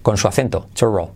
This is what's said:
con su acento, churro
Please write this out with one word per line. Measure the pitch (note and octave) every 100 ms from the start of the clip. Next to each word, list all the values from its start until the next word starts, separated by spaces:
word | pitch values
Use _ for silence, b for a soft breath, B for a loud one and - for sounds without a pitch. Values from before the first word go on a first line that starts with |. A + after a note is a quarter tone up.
con | - G#2
su | G#2
acento, | - B2+ F#2+ -
churro | - A#2 G2+ E2